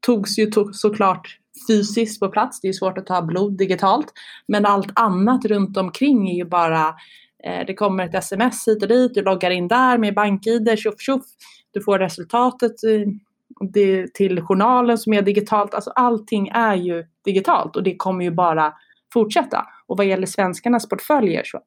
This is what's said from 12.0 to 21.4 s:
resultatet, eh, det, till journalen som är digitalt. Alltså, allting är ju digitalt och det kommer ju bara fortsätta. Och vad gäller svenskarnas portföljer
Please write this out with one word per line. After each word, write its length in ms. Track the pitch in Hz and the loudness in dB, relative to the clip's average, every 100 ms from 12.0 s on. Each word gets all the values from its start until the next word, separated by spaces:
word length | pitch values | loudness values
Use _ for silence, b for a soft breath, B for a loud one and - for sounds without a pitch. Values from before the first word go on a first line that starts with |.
resultatet, 840 | 185 165 175 233 247 254 240 226 | 0 -6 -4 0 0 0 -4 -2
eh, 240 | 220 214 208 202 _ _ _ - 196 | 0 0 0 -6 _ _ _ -12 -4
det, 400 | 196 196 190 180 | 2 2 2 -2
till 280 | - 196 185 | -2 0 0
journalen 560 | 165 190 214 254 247 226 | 0 2 4 4 2 0
som 160 | 220 | 2
är 80 | 208 | 2
digitalt. 520 | 202 202 208 214 208 | 2 0 0 0 0
Alltså, 160 | - - | -4 -4
allting 580 | - 247 226 220 214 196 | 0 2 2 -2 -4 -2
är 280 | 233 226 196 | 0 2 2
ju 280 | 175 170 165 _ - | -2 -4 -8 _ -2
digitalt 500 | 190 196 294 160 - | -2 2 0 0 -2
och 80 | |
det 120 | 190 175 | -4 -2
kommer 280 | - 185 | -4 -2
ju 80 | 180 | -2
bara 420 | 165 175 160 156 b b b _ | 0 2 2 0 b b b _
fortsätta. 520 | 240 214 214 269 - - B B | 0 2 0 -2 -4 -6 B B
Och 100 | 190 | -2
vad 80 | 202 | 0
gäller 220 | 190 185 | 0 -2
svenskarnas 600 | - 190 180 - 240 226 | -2 -2 -2 0 0 0
portföljer 520 | 196 - 294 214 160 | -8 0 2 2 -2